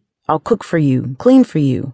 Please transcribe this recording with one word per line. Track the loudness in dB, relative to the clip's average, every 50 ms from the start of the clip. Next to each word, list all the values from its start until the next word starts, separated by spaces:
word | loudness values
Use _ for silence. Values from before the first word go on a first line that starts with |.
| _ _ _ _ _ -4
I'll | -4 -4
cook | -2 -4 -4 -4 -4
for | -4 -2 -2
you, | 0 0 0 -2 -4 -6 -10 -2
clean | 2 4 4 4 4
for | 2 0 -2
you, | -2 -2 -2 -4 -6 -10